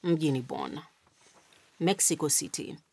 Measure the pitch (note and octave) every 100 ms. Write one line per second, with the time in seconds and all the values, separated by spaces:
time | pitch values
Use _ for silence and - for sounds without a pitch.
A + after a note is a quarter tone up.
0 | F3+ E3 D#3 C3 B2 - C2 D3+ - _
1 | _ _ - - _ - _ _ E3+ G3
2 | - D#3+ D3+ - - - - D#3+ _